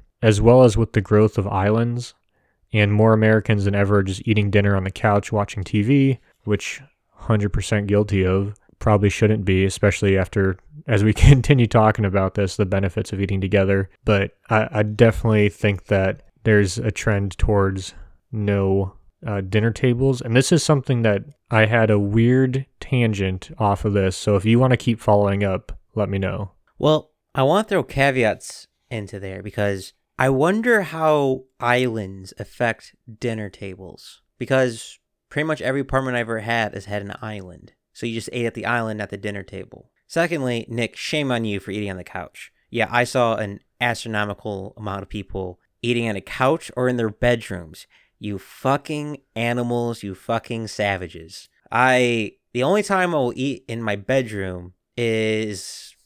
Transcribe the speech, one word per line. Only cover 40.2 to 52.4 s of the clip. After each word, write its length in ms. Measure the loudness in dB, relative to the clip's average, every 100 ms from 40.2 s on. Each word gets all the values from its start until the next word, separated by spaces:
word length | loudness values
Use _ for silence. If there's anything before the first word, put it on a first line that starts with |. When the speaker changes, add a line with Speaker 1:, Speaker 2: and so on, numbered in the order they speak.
| -2 -2 -2 -4 -6
Speaker 2:
Nick, 280 | -6 -6 -8
shame 360 | -6 -4 -2
on 120 | -2
you 160 | -2 -6
for 100 | -6
eating 200 | -8 -6
on 60 | -10
the 80 |
couch. 480 | -12 -12 -14 -16 -20 _ _
Yeah, 180 | -4 0
I 140 | 0
saw 320 | 0 0 0 0
an 240 | -6 -10 _ -6
astronomical 920 | -4 -4 -6 -4 -4 -6 -8 -10 -10 -12
amount 260 | -10 -8
of 60 | -8
people 500 | -12 -10 -8 -10 -12 _ _
eating 260 | -4 -2 -2
on 80 | -6
a 40 |
couch 500 | -8 -2 0 0 -4 -4
or 120 | -2
in 80 | 0
their 140 | -4
bedrooms. 760 | -2 0 0 -4 -12 -14 -20 -20 _ _ _
You 200 | -10 -10
fucking 800 | -12 -6 -2 -2 -4 -8 -8 -12 _
animals, 680 | -6 -4 -2 -2 -2 -4 -6
you 120 | -10
fucking 540 | -10 -6 -6 -4 -10 -8
savages. 800 | -4 -2 -2 -6 -14 -20 -20 -20 _ -6
I, 640 | 0 2 4 2 0 -4 -10